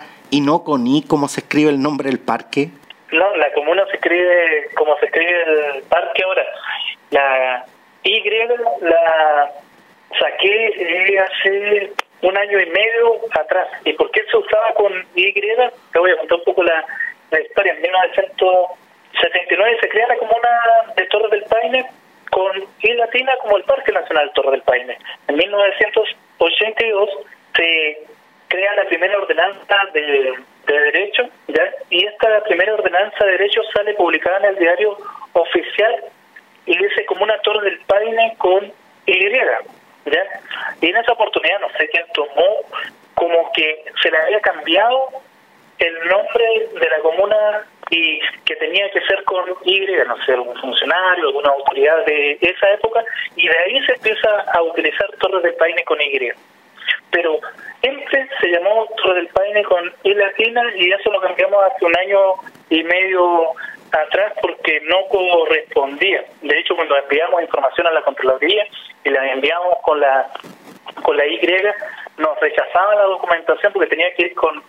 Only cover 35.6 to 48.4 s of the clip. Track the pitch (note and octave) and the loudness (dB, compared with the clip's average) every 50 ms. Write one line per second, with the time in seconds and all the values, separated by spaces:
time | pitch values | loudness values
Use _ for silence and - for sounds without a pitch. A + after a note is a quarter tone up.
35.6 | - - - - G3+ A3+ - - - - _ _ _ _ _ - _ _ _ _ | -2 -2 -2 0 0 2 0 -2 -6 -10 _ _ _ _ _ -20 _ _ _ _
36.6 | - - - F4 G4 G4+ G4 A#4+ G4+ - G4 - G#3 G#3+ A3 - - - G#3 G#3+ | -4 -2 -2 0 0 0 0 -2 -2 -4 -2 -2 0 0 0 0 0 -2 -2 0
37.6 | G#3 G3 - - - - G3 G3+ G#3+ A3+ A3+ A3+ A3+ A3+ A3+ - - F3+ F#3 G3 | -2 -2 -4 -4 -2 0 0 0 2 0 0 0 0 0 0 -2 0 2 2 2
38.6 | G#3 G#3 - _ _ _ _ _ - - - - F#3+ G3+ A3+ C4 A3+ D#3 A#2 A2+ | 0 -2 -14 _ _ _ _ _ -2 0 0 2 2 0 0 0 0 0 -2 -4
39.6 | - - - - _ _ _ _ - D3 D3 E3 F#3+ - - - - - - - | -6 -10 -20 -20 _ _ _ _ -6 -2 -2 -2 -2 -4 -8 -16 -14 -14 -14 -10
40.6 | - - - - - E3+ F3+ A#3 A3+ B3 A#3+ A#3 G#3+ G3+ - - - D#3+ F#3 G3+ | -10 -10 -8 -4 -2 0 0 0 0 0 0 0 0 -2 -2 -2 -2 0 -2 -2
41.6 | F#3 - - - D#3 D3+ - E3+ E3+ - - - D3 D3 - D3 E3+ F#3+ G#3+ - | -4 -6 -4 -4 -4 -2 -2 -6 -6 -4 -4 -4 -4 -2 0 2 2 2 2 0
42.6 | - - - - - - - - _ - - - F3 E3+ E3+ E3 E3 - - F3 | -6 -8 -10 -12 -12 -12 -16 -20 _ -8 -4 -2 -2 2 2 2 0 2 0 -2
43.6 | D#3+ D#3 D#3 D#3 - - - - - F3 D#3+ D#3+ D#3+ E3+ G3+ G#3+ - G3+ F3 D#3 | -2 -2 -2 -6 -10 -12 -6 -2 0 2 2 2 2 2 0 0 0 0 -2 -2
44.6 | D#3 E3 E3 F#3 G#3+ A#3+ B3+ C4+ C4 C4 - C4+ - _ _ _ _ _ _ _ | -2 0 2 2 4 4 2 0 -2 -2 -6 -14 -20 _ _ _ _ _ _ _
45.6 | _ _ _ - F3 E3 E3 E3 E3 F3 F#3 G3+ G#3 - - A3+ A#3 A3+ A3+ A3 | _ _ _ -4 -4 -4 -4 -4 -2 0 0 0 0 0 0 2 2 2 2 0
46.6 | - - - E3+ E3 D#3+ D#3+ D#3 D3+ D#3+ D#3+ F3+ G3 G3+ G#3+ G#3+ G#3+ G#3 G#3 G#3 | -2 -4 -4 -2 0 0 0 2 2 0 2 2 2 2 2 2 2 2 0 -2
47.6 | - - _ - - - E3 E3 E3 D#3+ D#3 D3+ D#3 - - - | -6 -10 _ -16 -8 -4 -2 0 0 0 -2 -2 -4 -6 -6 -4